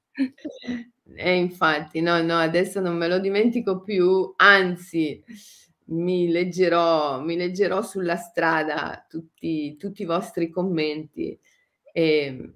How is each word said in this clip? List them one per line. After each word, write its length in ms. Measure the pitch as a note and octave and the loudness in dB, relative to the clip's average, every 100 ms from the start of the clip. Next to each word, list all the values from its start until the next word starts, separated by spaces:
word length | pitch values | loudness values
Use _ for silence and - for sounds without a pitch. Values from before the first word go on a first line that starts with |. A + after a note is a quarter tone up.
| _ - C4 - - - B3 A#3+ A#3+ _ _ - | _ -6 -6 -6 -14 -14 -10 -10 -12 _ _ -6
Eh, 180 | E3+ | 0
infatti, 640 | F3+ F3+ F3+ D#3+ D3+ D#3 D#3+ | 2 0 0 0 0 -2 -2
no, 220 | E3+ E3+ | 2 2
no, 160 | E3 E3 | 2 2
adesso 400 | D#3+ F3 F#3 G3 | 2 2 0 -2
non 160 | F#3 E3+ | -2 -2
me 120 | E3+ | 0
lo 100 | F#3 | 0
dimentico 640 | G3 G3+ A#3 B3 A#3+ F#3 | 0 2 2 2 -2 -4
più, 500 | - G3 F3+ F#3+ - - | -2 2 4 4 0 2
anzi, 840 | G3 G3 F#3 F3 - E3+ D#3 - - G#3 - - _ _ - | 6 6 4 -2 -6 -2 -2 -4 -14 -20 -20 -20 _ _ -8
mi 420 | E3 F3 F3+ F3 | -4 0 0 2
leggerò, 920 | E3+ F#3 E3+ F3 E3+ E3+ D#3+ D3 C3 | 2 0 2 2 4 4 4 2 -2
mi 140 | D#3 E3+ | -4 -2
leggerò 460 | F3+ F#3 F#3 F#3 | -2 0 0 0
sulla 340 | A3+ G3 F3 F3 | -2 -4 -2 -4
strada 880 | - - E3 D#3+ D#3 D3+ D3 - _ | -4 -2 0 0 0 -4 -6 -10 _
tutti, 680 | D#3+ D#3+ _ E3 D#3 D3 D3 | -14 -14 _ -6 -4 -6 -8
tutti 260 | G3 F#3+ | -12 -8
i 20 | |
vostri 440 | F3 E3+ G3+ - E3+ | -4 -4 -2 -4 -4
commenti, 840 | F3+ F#3+ E3 D3+ D3+ D#3 - D#3 - _ _ _ _ - | -2 -2 0 -2 -4 -10 -8 -8 -10 _ _ _ _ -8
ehm, 600 | E3+ D#3+ D3+ C#3 B2+ - | 0 2 2 0 -8 -14